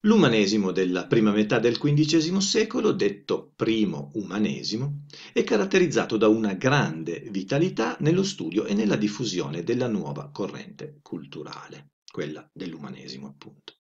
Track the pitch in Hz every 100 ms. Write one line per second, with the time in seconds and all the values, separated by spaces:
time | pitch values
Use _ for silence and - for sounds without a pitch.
0 | 208 220 147 113 98 107 95 90 92 90
1 | - 117 107 104 107 123 117 117 147 147
2 | 147 165 156 196 196 226 220 254 214 -
3 | 101 101 - 101 - - 110 113 104 73
4 | 71 113 95 101 98 67 82 107 143 -
5 | - - - - 214 220 196 190 175 113
6 | - 113 107 110 107 92 127 143 98 80
7 | 80 82 117 98 - 143 185 - 226 -
8 | 147 180 196 - - 107 - 202 113 110
9 | 104 - 117 90 71 82 85 123 123 104
10 | 73 71 - - 98 - - - - -
11 | - 87 69 80 76 78 - 73 - _
12 | - - 76 73 - - 87 80 69 65
13 | 67 67 69 71 - - - _